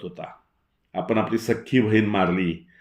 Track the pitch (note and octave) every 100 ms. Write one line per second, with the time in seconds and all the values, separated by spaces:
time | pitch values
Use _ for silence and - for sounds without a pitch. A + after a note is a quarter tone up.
0 | F2 - - - _ _ _ _ _ F#2
1 | F2 A2 G2 A2+ - A2+ - B2+ G#2+ A2
2 | G#2+ G2+ F#2 F#2 F2+ E2 - _